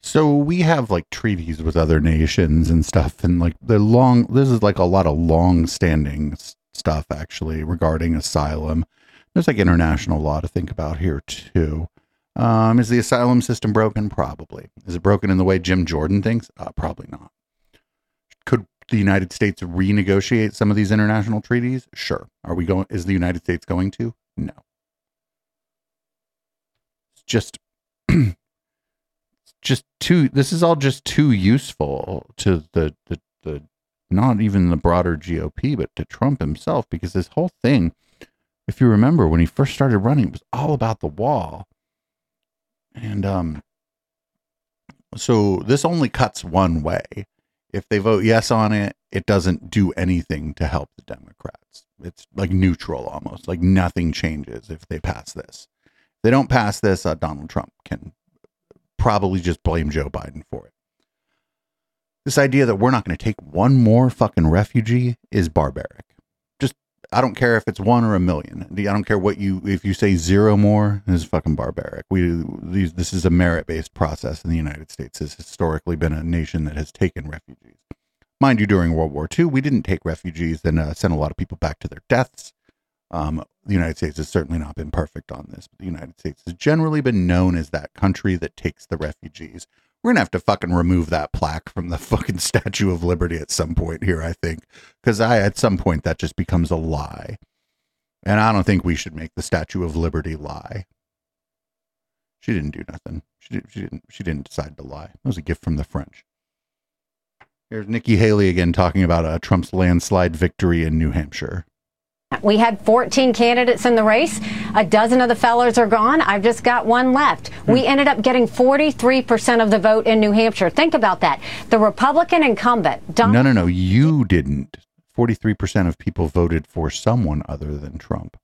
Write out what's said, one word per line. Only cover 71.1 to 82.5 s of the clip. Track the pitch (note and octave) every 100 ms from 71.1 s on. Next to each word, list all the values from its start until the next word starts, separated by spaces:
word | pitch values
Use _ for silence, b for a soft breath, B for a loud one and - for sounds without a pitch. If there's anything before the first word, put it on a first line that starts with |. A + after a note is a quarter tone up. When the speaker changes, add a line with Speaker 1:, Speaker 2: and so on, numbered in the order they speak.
| F2+
Speaker 1:
is | D#2
fucking | E2 E2 D#2
barbaric. | B1 - - - -
We, | F#2 F2 E2+ D#2+ -
these, | - F#2 F2+
this | E2+ F2
is | F#2+ F2
a |
merit-based | F2 F2 E2+ - D#2+ D#2+
process | - D#2+ D#2+ A#1+ D#2+
in | E2+
the | E2
United | D2+ D2 D2+
States. | - B1+ -
Has | D2
historically | - - - E2+ D#2 - E2
been | D#2+
a | D2+
nation | E2 E2+ D2+ E2 D2+
that | D2+
has | D2+
taken | - F#2 - D2+
refugees. | D2 _ C2 _ _ _ - _ _ _ _
Mind | C3+ A#2+
you, | G#2
during | G2+ E2+
World | D#2+ D#2+
War | C#2+ D#2
Two, | - E3+
we | C3+
didn't | C#3+ B2+
take | - F2+ E2+
refugees | D#2+ F2+ D#2+ E2 D#2+
and, | E2+ D#2+
uh, | D2+ D#2+
sent | F#2+
a | D#2+
lot | D2
of | -
people | F#2 -
back | D#2 D2+
to | -
their | - _
deaths. | B2 C3 - -